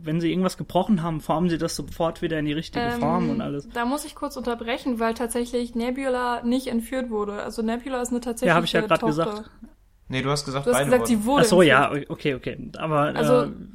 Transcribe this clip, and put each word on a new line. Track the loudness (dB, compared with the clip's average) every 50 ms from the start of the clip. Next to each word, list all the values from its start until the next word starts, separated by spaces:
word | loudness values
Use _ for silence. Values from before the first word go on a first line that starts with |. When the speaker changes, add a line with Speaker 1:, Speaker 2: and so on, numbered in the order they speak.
| -6
Speaker 1:
wenn | -4 -2 0
sie | 0 0
irgendwas | 0 0 0 -2 -2 -4
gebrochen | -10 -2 -2 -2 2 2 2 0 2
haben, | -2 -4 -6
formen | -2 -2 0 2 2 2
sie | 0 0
das | -2 -4 -4
sofort | -6 -10 -10 -4 -2 -2 -2 -2 -2
wieder | -4 -4 -2 -2
in | -2
die | -2 -2
richtige | -4 -6 -6 -4 -4 -2
Speaker 2:
Ähm, | -2 -2 -2
Speaker 1:
Form | 0 0 0 2 0 0
und | -2 -2
alles. | -4 -4 -6 -8 -8 -8
Speaker 2:
da | -6 -4 -2
muss | -2 -2 -4 -6
ich | -8 -10
kurz | -8 -8 -8 -8
unterbrechen, | -6 -4 -4 -4 -4 -4 -6 -6 -4 -2 -4 -2 0
weil | 0 -2 0
tatsächlich | -2 -4 -4 -2 -2 -4 -2 -2 -4 -4 -2 -4
Nebula | -4 -2 -2 -2 -2 -2 -2 0 0 0 -2 -2 -2 0
nicht | 0 0 0 0 0
entführt | -2 -4 -4 -2 -4 -4 -4 -2
wurde. | -2 -4 -4 -4 -4 -6
Also | -8 -8 -6 -4
Nebula | -2 -2 -2 -4 -4 -4 -4 -4
ist | -2 -2
eine | -4 -4
tatsächliche | -4 -4 -6 0 2 4
Speaker 1:
Ja, | 4
hab | 4 4
ich | 2 0
ja | 0
grad | 2 2 2 2
Speaker 2:
Tochter. | 4 2 2 2 0
Speaker 1:
gesagt. | -2 -2 -8 -10 -14 -18 -20 -20 -20 -20 _ _ _ _ _ _ -6
Speaker 3:
Nee, | -4 -2
du | 0 0
hast | 0 -2 -2
gesagt, | -4 -4 -2 0 2
Speaker 2:
Du |
hast | 2 4
Speaker 3:
beide | 4
Speaker 2:
gesagt, | 4 4 4 4 4
Speaker 3:
wurden. | 2 2
Speaker 2:
sie | 2
wurde | 2 4 4 6
Speaker 1:
Ach | 6
so, | 8 8 8
ja, | 10 8 8 6 4
Speaker 2:
entführt. | 0 -2 -4 -6
Speaker 1:
o-, | -10
okay, | -4 -2 -2 -2
okay. | -2 -4 -8 -8 -8 -12 -12 -10 -8
Aber, | -4 0 2 2 2 2 0
Speaker 2:
Also, | 0 2 4 6 4 4
Speaker 1:
äh, | 2 -4 -10 -14 -12 -2